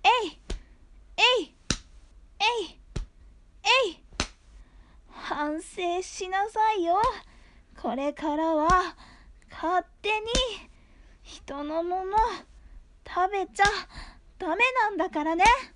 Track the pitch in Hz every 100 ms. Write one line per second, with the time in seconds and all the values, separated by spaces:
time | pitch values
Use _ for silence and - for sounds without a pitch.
0 | 381 494 370 - - - - - - -
1 | - - 453 508 311 _ - - - -
2 | - - - - 415 480 339 - - -
3 | - - - - - - 392 508 440 -
4 | - - - - - - - - - -
5 | - - - 269 294 311 - - 349 349
6 | 370 - 370 381 415 440 440 427 339 370
7 | 466 - - - - - - - 262 240
8 | 285 285 302 294 320 311 311 370 359 -
9 | - - - - - - 320 359 359 -
10 | 403 427 440 508 508 403 - - - -
11 | - - - - - 277 294 320 349 370
12 | 381 415 453 392 - - - - - -
13 | - - 370 403 370 - 403 403 - -
14 | - - - - 359 359 508 508 427 392
15 | 370 311 302 330 403 523 -